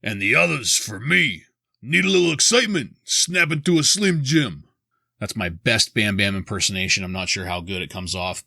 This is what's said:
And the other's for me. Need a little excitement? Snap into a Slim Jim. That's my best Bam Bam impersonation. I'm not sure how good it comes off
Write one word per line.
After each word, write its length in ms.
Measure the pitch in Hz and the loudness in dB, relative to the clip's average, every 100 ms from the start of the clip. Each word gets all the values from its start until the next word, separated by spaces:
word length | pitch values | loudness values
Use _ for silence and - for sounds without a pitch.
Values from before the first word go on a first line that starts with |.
And 200 | 110 104 | -6 -2
the 140 | 95 | 0
other's 400 | 147 175 151 110 | 2 2 0 0
for 240 | - - 101 | -2 -2 -8
me. 440 | 127 180 156 85 _ _ _ _ | 0 2 2 -4 _ _ _ _
Need 240 | 113 170 | -2 0
a 40 | 185 | 2
little 220 | 190 175 | 2 2
excitement? 640 | 151 - 233 233 190 107 - | 2 2 4 2 -2 -4 -14
Snap 480 | - - - 180 170 | -4 -2 0 0 0
into 280 | 160 147 165 | 0 2 4
a 40 | |
Slim 380 | 147 196 202 165 | 4 2 2 2
Jim. 400 | 135 160 131 73 - _ _ _ _ _ | 2 2 2 -6 -16 _ _ _ _ _
That's 160 | 104 | -8
my 140 | - 90 | -4 -4
best 440 | 87 - 113 - | -2 0 2 2
Bam 240 | - 107 98 | 2 2 2
Bam 180 | 101 | 2
impersonation. 680 | 98 - 98 - 95 92 - | 0 -4 -2 -2 -2 0 0
I'm 80 | 92 | -2
not 180 | 92 90 | -6 -4
sure 160 | 101 | -4
how 160 | 92 87 | -4 -6
good 200 | 87 95 | -4 -8
it 80 | 87 | -6
comes 240 | 95 90 | -8 -6
off 340 | 92 90 87 | -4 -4 -6